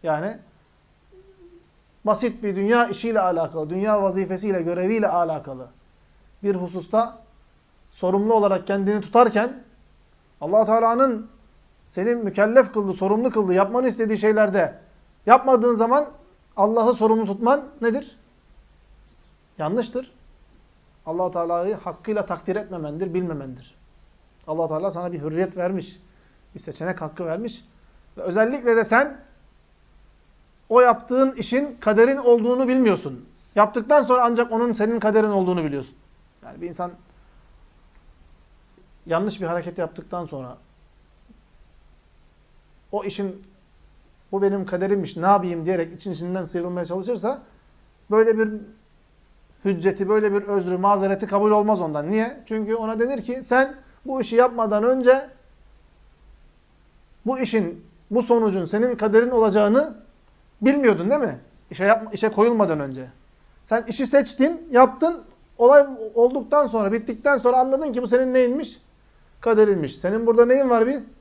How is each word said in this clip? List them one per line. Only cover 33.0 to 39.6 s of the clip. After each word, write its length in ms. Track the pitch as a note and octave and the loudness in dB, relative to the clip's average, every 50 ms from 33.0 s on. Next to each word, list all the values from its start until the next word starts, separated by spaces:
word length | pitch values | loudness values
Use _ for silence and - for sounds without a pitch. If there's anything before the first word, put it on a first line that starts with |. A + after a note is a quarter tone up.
| - D3 C3 A#2+ - - _ _ _ _ _ | -4 -12 -12 -14 -18 -20 _ _ _ _ _
Yaptıktan 480 | G3+ G#3+ G#3+ - B3 G#3+ A#3 D4 D4 | 2 2 2 2 -8 0 4 4 4
sonra 220 | B3 A#3+ B3+ B3 A#3+ | 4 4 2 2 4
ancak 280 | A#3 A#3+ A#3 A#3+ A#3+ | 2 2 0 0 0
onun 200 | A3+ A3+ A#3+ A#3+ | 0 -2 -2 -2
senin 280 | A3 A3+ G#3 A3 A#3 A3+ | 0 -2 -2 -2 0 0
kaderin 300 | G3+ G#3+ G#3 A3 G#3+ G#3+ | 0 2 2 2 2 2
olduğunu 340 | G3+ G3 F#3 F3+ F#3 F3 D#3+ | 0 0 0 0 -2 -2 -2
biliyorsun. 300 | D3+ C#3 C#3 B2+ - - _ _ _ _ _ _ _ _ _ | -4 -6 -6 -10 -10 -18 _ _ _ _ _ _ _ _ _
Yani 180 | - A#2+ C3 D3+ | -20 -20 -18 -14
bir 80 | E3+ F3 | -14 -14
insan 220 | E3 - F3+ F3 - - _ _ _ _ _ _ _ - _ _ _ _ - _ _ _ _ _ _ - _ - _ _ - _ - _ _ _ _ _ _ _ _ _ _ _ _ _ _ | -10 -10 -10 -10 -10 -18 _ _ _ _ _ _ _ -20 _ _ _ _ -20 _ _ _ _ _ _ -20 _ -20 _ _ -20 _ -20 _ _ _ _ _ _ _ _ _ _ _ _ _ _
yanlış 340 | E3 E3 E3+ G3 G#3+ - - | -4 -4 -2 -2 -4 -6 -6
bir 60 | F#3 | -8
hareket 320 | E3 E3+ F3 | -6 -6 -6